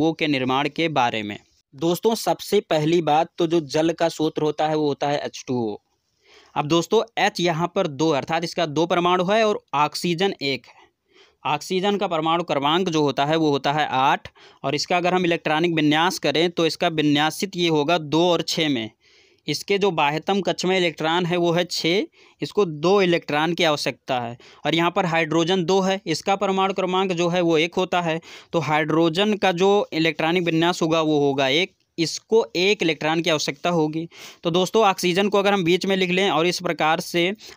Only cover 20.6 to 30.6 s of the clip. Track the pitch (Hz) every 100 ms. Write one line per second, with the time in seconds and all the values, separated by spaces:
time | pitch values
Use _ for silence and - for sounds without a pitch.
20.6 | 180 190 175 151 156 170 170 180 170 165
21.6 | - - 160 190 320 _ - - 147 -
22.6 | 185 151 170 202 185 165 - 147 160 170
23.6 | 165 147 147 120 - 123 117 120 - -
24.6 | 151 165 170 190 180 165 160 165 165 190
25.6 | 165 190 190 190 175 156 - 196 202 190
26.6 | 190 190 185 185 190 170 175 180 170 160
27.6 | 170 185 185 180 170 160 - - - 170
28.6 | 143 151 156 156 170 160 208 202 190 175
29.6 | 196 202 - 160 160 147 160 185 170 160